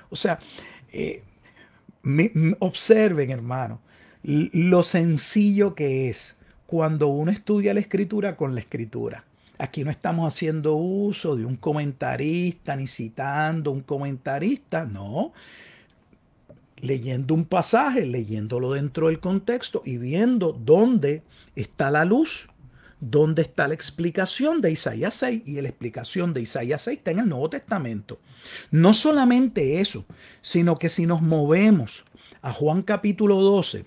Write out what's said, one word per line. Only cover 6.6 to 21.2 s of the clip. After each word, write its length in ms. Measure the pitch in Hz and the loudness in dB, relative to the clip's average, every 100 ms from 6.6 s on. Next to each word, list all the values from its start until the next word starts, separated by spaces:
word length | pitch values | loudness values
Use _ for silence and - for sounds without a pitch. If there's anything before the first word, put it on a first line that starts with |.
| - | -6
cuando 440 | 165 156 156 147 | -2 0 2 0
uno 220 | 139 160 | 2 0
estudia 420 | 202 - 208 202 | -2 0 0 2
la 60 | 202 | 0
Escritura 560 | 202 196 196 208 196 - | 0 -2 -2 -2 -4 -4
con 180 | 139 123 | -4 -4
la 60 | |
Escritura. 640 | - 123 113 120 113 113 - _ _ _ | -8 -10 -8 -8 -8 -10 -18 _ _ _
Aquí 240 | 139 - | -10 -6
no 80 | 143 | -6
estamos 420 | - - 165 160 | -4 -4 -2 -2
haciendo 420 | - 156 160 151 156 | -2 -4 -2 0 0
uso 600 | 175 196 202 196 165 131 | 0 -2 -2 -2 -4 -4
de 80 | 113 | -4
un 120 | 127 | -4
comentarista, 1160 | 156 151 147 131 127 127 147 175 180 170 - 135 | -4 -2 -4 -4 -6 -4 -2 -2 -2 -4 -8 -6
ni 100 | 135 | -6
citando 840 | - 113 110 135 143 156 165 147 | -8 -10 -8 -6 -2 -2 -2 -4
un 100 | 139 | -6
comentarista, 1040 | 135 139 143 131 135 139 185 277 - 165 160 | -6 -6 -6 -6 -6 -2 -2 -4 -4 -6 -6
no. 480 | 98 101 135 302 - - - - - _ _ _ _ _ _ _ - _ - | -10 -8 -6 -6 -8 -20 -20 -20 -20 _ _ _ _ _ _ _ -20 _ -12
Leyendo 560 | 127 135 123 127 131 | -6 -4 -4 -6 -2
un 100 | 160 | -2
pasaje, 600 | 160 185 - 226 294 254 143 | 0 0 2 2 2 0 -2
leyéndolo 680 | 123 107 110 107 123 127 | -4 -4 -6 -4 -4 -2
dentro 360 | 139 143 160 160 | -2 -4 0 0
del 120 | 160 | 0
contexto 640 | 180 196 196 240 - - | -2 -2 -2 -4 -4 -8
y 140 | 139 120 | -6 -8
viendo 560 | 123 165 240 247 175 | -4 0 2 2 0
dónde 680 | 123 113 170 233 233 139 156 | -2 4 6 6 4 2 -2